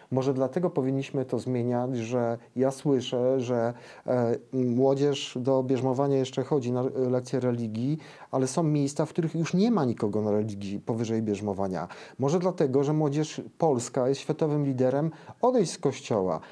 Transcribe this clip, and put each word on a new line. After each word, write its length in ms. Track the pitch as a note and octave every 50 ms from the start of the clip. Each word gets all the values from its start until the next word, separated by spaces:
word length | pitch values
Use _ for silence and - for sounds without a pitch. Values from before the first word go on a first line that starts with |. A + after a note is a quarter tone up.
| - -
Może 220 | B2 C3 B2+ C#3 C3+
dlatego 360 | C3 C3 B2+ C3 F#3 F3 E3+
powinniśmy 560 | E3+ D3+ C3 C3 C3+ C3+ C3+ - - C#3 B2+
to 140 | - - A#2
zmieniać, 580 | - B2 B2+ A#2+ A#2 B2 B2 A#2+ B2 C3 C3+
że 400 | A#2+ A2+ A2+ B2+ B2 A#2+ A#2 A#2 A2+ - - -
ja 160 | A#2+ B2+ C3
słyszę, 680 | C3+ - - D3+ C#3 B2 A#2+ - C3 B2 B2 B2+ C3+ C3+
że, 340 | B2 A#2+ B2+ A#2 A2+ A#2 B2 B2 - - - - -
e, 280 | - B2+ B2 A#2+ A#2 A#2+ - - - -
młodzież 840 | C3 B2+ B2 A#2 B2+ C3 C3+ C#3 C3+ C#3+ D3 C#3 C#3 - - - C3
do 220 | A#2+ C3+ C3+ C3 C3
bierzmowania 540 | B2+ C3+ A#2+ B2 C3 B2+ B2+ C#3+ C#3+ C#3
jeszcze 260 | C3+ C3 C3 - - B2
chodzi 280 | - D#3+ C#3+ A#2 B2
na, 100 | B2 B2
e, 280 | B2 C3+ - C3 B2+ B2+
lekcje 300 | B2 B2+ B2 B2+ C#3 C3
religii, 580 | B2 B2+ A#2+ A#2+ A#2 A2 G#2+ A2 A#2+ C#3 D3+ D#3 - - - - - -
ale 160 | - C3 C3
są 160 | B2+ - F3 E3
miejsca, 420 | D3+ D3+ D3 C#3 C#3 D3 - D#3
w 40 | D3+
których 260 | - - E3 D#3 -
już 180 | D#3+ E3 - -
nie 180 | F3+ G3+ A#3+
ma 140 | A#3 F#3 C#3+
nikogo 360 | B2 A2 - A#2+ G#2 G2 G#2+
na 100 | G#2+ G#2+
religii 480 | G#2 G#2+ G#2+ A2 G2+ G2+ G2+ G2 G2+ G2+
powyżej 420 | - - A#2+ A2+ A#2 A2 A2+ A2+
bierzmowania. 680 | A2 G#2+ G2+ F#2+ G#2+ G2+ G2 F#2+ G2 G2 F#2 D#2+ E2 F2+ - - - - - -
Może 200 | B2+ C#3 D#3+ F#3
dlatego, 440 | F3 F#3+ F3+ - E3 C3+ B2+ C#3+ C#3+
że 100 | C#3+ D3+
młodzież 480 | D#3 D#3 D3 C#3 D#3 D3+ - - - - - -
polska 520 | - E3+ D#3+ C#3+ A#2+ A#2+ - - C#3 B2 C3
jest 120 | C#3 C3+
światowym 440 | - - D3+ - E3 D3+ D3 D3 D3
liderem 460 | C#3 C3 B2 B2+ B2+ B2+ C#3+ D3+ E3 D#3+ - - - - -
odejść 300 | - B3 B3+ B3 F#3 D#3
z 60 | -
Kościoła. 600 | - - C#3+ B2+ - - - B2 G#2 F#2 F#2 E2 D#2 - -